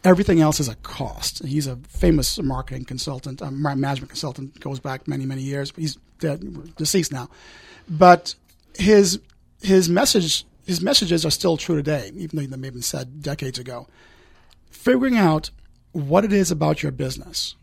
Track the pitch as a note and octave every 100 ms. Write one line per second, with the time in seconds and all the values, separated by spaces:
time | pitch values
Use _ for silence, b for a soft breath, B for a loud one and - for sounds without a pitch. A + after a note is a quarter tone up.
0 | F#3 F3+ G3+ E3+ D#3 D#3 C#3 - - -
1 | A#2 - - - C#3+ D3 C#3 B2 C3+ -
2 | F3+ D#3 B2+ - C#3+ C3 C3 C3 B2+ B2+
3 | - C3 C#3 C3 C#3 C3+ D3 C#3 C#3 C3+
4 | C3+ - D3+ C3 C3+ - C#3+ C3+ C#3+ C3
5 | - C#3 C3+ C3+ C3 C#3 C#3 - D#3+ -
6 | _ _ D#3 D3+ - - - - D#3 G3
7 | D#3 C3+ A#2+ B B B B B - D#3
8 | F3+ F3 - - _ _ _ - F#3+ G#3+
9 | G3 G3 _ _ _ _ F#3+ F#3+ E3+ F3
10 | C4+ G#3+ E3 - - _ - F3 F#3 C#4
11 | F3 E3 D#3 - F#3 D#3+ - D#3 C#3+ D3
12 | G#2+ F3+ D#3+ D#3 C#3 C3 C3 B2 A#2 C#3
13 | B2+ D3 C#3+ D3 C3+ B2+ B2 A#2+ - b
14 | b b b b b b _ - - B3+
15 | C4 A#3+ F3+ D#3 - - - _ _ E3+
16 | C#3 E3+ G#3+ G3+ F3 D#3+ D#3 D#3 D3+ B2+
17 | C3+ C3 - - - -